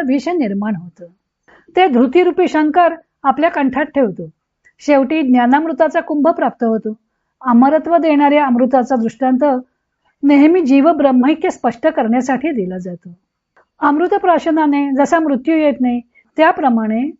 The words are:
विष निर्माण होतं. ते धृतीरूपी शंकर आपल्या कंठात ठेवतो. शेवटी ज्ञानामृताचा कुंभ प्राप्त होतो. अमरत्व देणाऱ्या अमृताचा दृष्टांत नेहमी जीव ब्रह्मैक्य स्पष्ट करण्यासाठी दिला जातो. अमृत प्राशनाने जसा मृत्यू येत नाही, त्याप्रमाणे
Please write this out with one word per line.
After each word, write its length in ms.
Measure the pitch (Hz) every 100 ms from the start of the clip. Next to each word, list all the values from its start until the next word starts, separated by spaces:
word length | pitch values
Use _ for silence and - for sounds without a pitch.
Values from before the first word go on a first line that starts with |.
| 294
विष 220 | 269 -
निर्माण 460 | 359 233 196 208 196
होतं. 300 | 175 - 175 180 _ _ _ _ _ -
ते 120 | 370
धृतीरूपी 600 | 240 254 330 359 339 349
शंकर 460 | 302 311 349 339 330 _ _
आपल्या 260 | 277 247 330
कंठात 360 | 339 269 254 302
ठेवतो. 440 | 285 233 175 165 _ _ _ _ _
शेवटी 420 | - 285 269 311
ज्ञानामृताचा 800 | 269 247 240 269 330 311 311 330
कुंभ 280 | 330 302 294
प्राप्त 360 | 349 285 -
होतो. 300 | 233 220 220 214 _ _ _ _
अमरत्व 560 | 262 240 262 311 311 339
देणाऱ्या 480 | 320 294 285 294 285
अमृताचा 500 | 233 254 262 247 262
दृष्टांत 500 | 226 - 254 254 294 254 254 _ _ _ _ _
नेहमी 380 | 277 285 294 359
जीव 300 | 294 277 285
ब्रह्मैक्य 580 | 320 277 254 247 302 370
स्पष्ट 380 | - 254 226 311
करण्यासाठी 640 | 311 233 240 247 262 302
दिला 260 | 269 180 185
जातो. 320 | 180 175 180 175 _ _ _ _ _ -
अमृत 340 | 294 294 339
प्राशनाने 800 | 403 381 320 339 311 302 285 285
जसा 280 | 269 277 339
मृत्यू 380 | 320 277 262 320
येत 240 | 302 285
नाही, 200 | 247 240 - _ _ -
त्याप्रमाणे 720 | 320 370 294 226 220 220 277